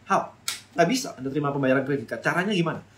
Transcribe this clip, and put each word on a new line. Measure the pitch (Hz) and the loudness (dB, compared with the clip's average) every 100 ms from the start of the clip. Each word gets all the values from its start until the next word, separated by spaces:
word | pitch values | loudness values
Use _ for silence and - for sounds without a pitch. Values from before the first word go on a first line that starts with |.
| - | -2
How? | 190 - - - - - - | -2 -2 -10 -12 -12 -6 2
Nggak | 170 | 2
bisa | 262 - - | 2 -4 -8
Anda | 131 | -4
terima | 151 147 147 | 0 0 2
pembayaran | 131 131 139 | 2 2 2
kredit | 139 117 | -2 -4
card. | 117 151 | -4 -2
Caranya | 160 196 | 0 0
gimana? | 190 160 - - | 2 0 -2 -10